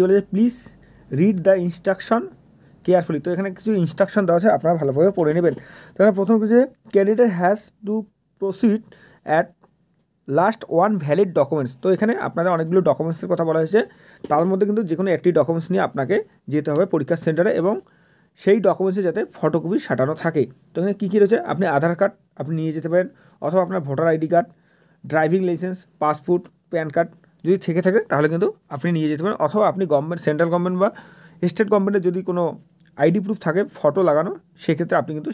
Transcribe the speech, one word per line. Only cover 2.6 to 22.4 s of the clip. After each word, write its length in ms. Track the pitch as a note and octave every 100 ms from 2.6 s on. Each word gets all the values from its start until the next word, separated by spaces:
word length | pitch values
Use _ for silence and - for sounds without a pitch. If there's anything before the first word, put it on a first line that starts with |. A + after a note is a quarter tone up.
| _ _ -
carefully।" 340 | F3+ E3+ D#3
তো 40 | D#3+
এখানে 140 | F3 G3 F#3
কিছু 140 | A3 G#3
ইনস্ট্রাকশন 400 | E3 - F#3+ - F#3+
দেওয়া 100 | E3+
আছে, 80 | G#3 -
আপনারা 180 | E3 E3+
ভালোভাবে 300 | C#3+ C3+ F3+ G3
পড়ে 140 | D#3 D#3+
নেবেন। 180 | E3+ C3+ - - -
তো 40 | -
এখানে 140 | G3+ F#3+
প্রথম 180 | G3 A3+
কিছু, 140 | G#3+ A#3 C4 - _
"Candidate 380 | G3+ G3 A3 A#3+ F3
has 160 | F3+ G#3+ - _ G3+
to 80 | A3 G#3+ _ _ -
proceed 400 | G3 F#3+ A#3 G#3+ - - - _ - D#3
at 80 | F3+ _ _ _ _ _ _ _ - C#3+
last 240 | F#3+ A3 - E3
one 100 | G3 G#3+ D3
valid 220 | D3 G3+ E3+
documents।" 340 | C#3 D#3 B2+ C3
তো 40 | F3+
এখানে 180 | F3+ A3 F#4 -
আপনাদের 220 | - F3 E3+
অনেকগুলো 240 | D#3+ F#3 E3+
ডকুমেন্টসের 400 | C3+ D#3+ E3 F3+
কথা 120 | E3+ E3
বলা 100 | D#3+
হয়েছে, 180 | D#3+ G3+ - - _ - -
তার 140 | D3 E3+
মধ্যে 140 | F#3+ G3
কিন্তু 140 | G#3 G3
যে 40 | D#3+
কোনো 80 | F#3+ D#3+
একটি 120 | F3 D#3+
ডকুমেন্টস 280 | C#3 E3 D#3+
নিয়ে 100 | F3+ D#3
আপনাকে 280 | - C3+ G3+ A4 _ -
যেতে 160 | C#3+ D3+
হবে 120 | D3 F#3+
পরীক্ষার 280 | D#3+ C3+ E3
সেন্টারে 260 | E3 D#3 F#3 -
এবং 140 | E3+ D4+ - _ _ _ _ _
সেই 160 | - G#3+ G3
ডকুমেন্টসে 360 | E3 F#3+ F#3 F#3
যাতে 120 | E3 - -
ফটোকপি 400 | D#3 D#3+ D#3 A3+ -
সাঁটানো 280 | B2+ C3 D#3+
থাকে। 200 | E3+ D#3 B2 - _
তো 40 | -
এখানে 140 | F#3 G3
কী 60 | G3+
কী 40 | G#3
রয়েছে, 160 | G3+ A3+ -
আপনি 120 | D3+ F#3 C#3+
আধার 180 | E3 E3+
কার্ড 120 | G3+ - _ -